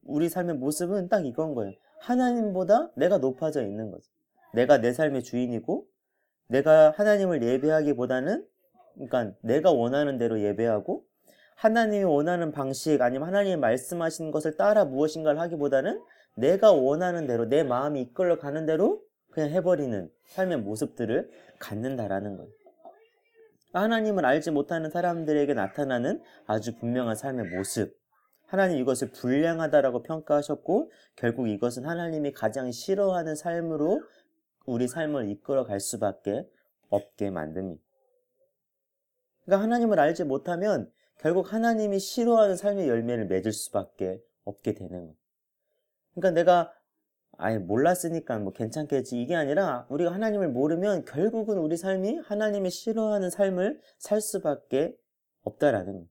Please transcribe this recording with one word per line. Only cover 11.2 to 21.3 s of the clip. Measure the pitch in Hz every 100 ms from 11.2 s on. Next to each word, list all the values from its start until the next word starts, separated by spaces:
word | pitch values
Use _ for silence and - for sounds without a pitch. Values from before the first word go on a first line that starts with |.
| _ _ _ _
하나님이 | 220 226 220 208
원하는 | 190 143 151 175 165
방식 | 151 135 135 - 147
아니면 | 123 131 160
하나님이 | 196 202 175
말씀하신 | 123 123 - 175 165 160 160
것을 | 151 156 156
따라 | 196 214
무엇인가를 | 160 131 156 160 156 147
하기보다는 | 170 165 143 135 156 392 - - _ -
내가 | 131 196 220
원하는 | 170 131 151 180 175 147
대로 | 117 113
내 | 139
마음이 | 147 123 147 147
이끌러 | 127 - 185 165
가는 | 143 147 160
대로 | 160 208 415 - _ _
그냥 | - 151
해버리는 | 170 175 175 139 107 82 _ _
삶의 | - 190 156
모습들을 | 101 107 131 - 113 127 233